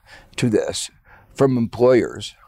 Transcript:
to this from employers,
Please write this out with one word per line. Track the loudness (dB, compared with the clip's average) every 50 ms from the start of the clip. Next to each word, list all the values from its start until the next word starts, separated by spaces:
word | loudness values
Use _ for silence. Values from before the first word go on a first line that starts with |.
| _ _ -20 -20 -20 _ _
to | -4 -2 0
this | 0 0 -2 -4 -6 -10 -10 -12 _ _ _ _ -20 -20 _ _ _
from | -2 0 0 0 0
employers, | -4 -4 -2 2 4 4 4 4 2 0 -6 -10 -16 -16 -18 _ _